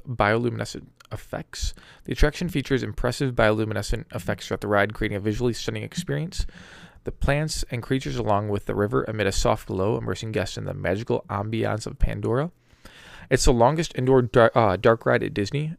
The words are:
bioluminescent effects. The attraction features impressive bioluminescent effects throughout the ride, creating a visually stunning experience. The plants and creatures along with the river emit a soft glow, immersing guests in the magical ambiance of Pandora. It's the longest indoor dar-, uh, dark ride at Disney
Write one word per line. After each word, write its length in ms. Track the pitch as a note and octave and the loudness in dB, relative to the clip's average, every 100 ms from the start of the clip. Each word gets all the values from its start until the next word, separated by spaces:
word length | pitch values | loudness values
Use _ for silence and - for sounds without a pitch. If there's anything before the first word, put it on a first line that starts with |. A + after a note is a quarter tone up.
| - | -8
bioluminescent 800 | A#2+ G#2 A2+ A#2+ A2 A2+ - - _ - | 0 2 2 0 -4 -8 -10 -16 _ -14
effects. 600 | - - - - - - - - - | -14 -10 -10 -10 -6 -6 -6 -14 -20
The 80 | - | -10
attraction 360 | - D3 - F3 | 2 2 2 -4
features 340 | D3 B2+ C3 | -4 -2 -2
impressive 520 | A2+ - B2 B2 C3 | -2 -2 -4 -2 -2
bioluminescent 720 | A#2+ G#2+ A2 G#2+ G#2 G#2 A2 - | 2 2 2 0 -4 -4 -4 -6
effects 320 | A2+ - G2+ - | -8 -6 -6 -6
throughout 160 | G2 | -6
the 60 | G#2 | 0
ride, 260 | G#2 G2+ | 2 2
creating 220 | G#2+ G#2+ G2+ | 0 -4 -2
a 40 | |
visually 320 | G#2 G#2+ B2 | -2 -2 -2
stunning 300 | A2 - A2 | -2 -6 -8
experience. 640 | A2 - - C#3+ E3 - - - - - - - | -8 -8 -6 -4 -4 -4 -6 -8 -20 -20 -20 -14
The 80 | - | -12
plants 500 | - - C#3+ D#3 - - | -2 0 0 0 -4 -4
and 120 | A#2+ | -6
creatures 340 | - C3 D3 B2+ | -2 -2 -2 -4
along 320 | A2 G2+ G#2 | 0 0 0
with 160 | G2+ | -2
the 100 | - | -2
river 300 | G#2 G2+ C3 - | 0 0 0 -2
emit 200 | A2 G2 | 0 0
a 60 | |
soft 360 | - A#2+ A2 - | 2 2 0 -2
glow, 300 | G2 G2 B2 | -2 0 -2
immersing 340 | A2+ G#2 A2+ | -4 -6 -4
guests 240 | G#2 F#2 - | -4 -4 -6
in 80 | |
the 80 | G2+ | -8
magical 540 | F#2+ F#2+ F#2+ A#2 A#2+ - | -6 -4 -4 -2 -4 -2
ambiance 580 | G2+ G#2 A2 G#2+ G#2+ - | -6 -4 -2 -2 -2 -6
of 120 | - | 0
Pandora. 520 | A2+ G#2+ G#2+ A#2+ E3 - _ _ - - - - - | 0 0 -2 -2 -2 -8 _ _ -20 -20 -20 -20 -2
It's 160 | C3 | 4
the 80 | - | 6
longest 400 | B2 A#2 D#3+ E3 | 6 6 4 -2
indoor 280 | - B2+ C3+ | -2 4 4
dar-, 300 | B2 B2+ A#2 | 6 6 6
uh, 220 | - A2 F#2 | 6 4 4
dark 280 | A2+ A#2 | 4 4
ride 180 | C3 B2 | 4 2
at 120 | G2+ | 0
Disney 400 | G#2 G#2 C#3 D#3 | -2 -2 -2 -4